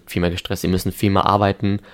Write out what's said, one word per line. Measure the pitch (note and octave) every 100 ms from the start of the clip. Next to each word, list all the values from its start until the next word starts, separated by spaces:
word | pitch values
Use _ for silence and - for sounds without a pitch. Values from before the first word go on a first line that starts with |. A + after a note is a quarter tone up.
| -
viel | -
mehr | F2
gestresst, | F2 - G2
sie | F2
müssen | F#2 G2
viel | - G#2
mehr | G2 -
arbeiten, | G2+ G2+ G2 G2+ G#2 -